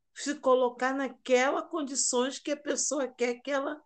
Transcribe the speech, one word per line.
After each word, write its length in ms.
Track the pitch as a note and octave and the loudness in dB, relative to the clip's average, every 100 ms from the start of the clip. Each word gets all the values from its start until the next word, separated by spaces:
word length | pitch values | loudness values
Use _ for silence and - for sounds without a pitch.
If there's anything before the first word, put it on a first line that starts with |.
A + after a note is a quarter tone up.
| _ | _
se 200 | - C#4 D4 | -8 -6 -2
colocar 580 | C4+ B3+ B3 B3 B3+ | 4 4 4 0 -2
naquela 680 | C4+ C4+ - - B3 C4 E4 | 0 -4 -6 2 4 4 0
condições 760 | D#4 E4 C4+ C4+ - B3 C4 C4+ | -2 -4 -4 -2 0 2 0 -2
que 120 | - | -6
a 60 | C#4+ | -4
pessoa 520 | - C4 - D4+ B3+ | -4 -2 -2 -2 -2
quer 320 | - A#3+ A#3+ | -2 -2 -2
que 100 | - | -4
ela 300 | C#4 C#4+ D4+ | -2 -2 -6